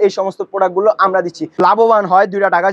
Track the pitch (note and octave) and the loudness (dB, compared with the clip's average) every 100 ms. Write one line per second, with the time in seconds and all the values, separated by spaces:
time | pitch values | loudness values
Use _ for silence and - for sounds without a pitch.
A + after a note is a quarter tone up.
0 | G3+ G3 F#3+ - F#3+ G3 F#3 F3+ G#3 - | 0 -2 -6 -8 -8 -4 -2 0 0 0
1 | F#3+ F#3 F3 - D#3+ - F#3 G#3 A3+ A3 | 0 0 -4 -8 -8 0 0 2 2 2
2 | F#3+ F#3 G3+ G3 G3 F3 F#3+ | 2 2 2 0 0 0 0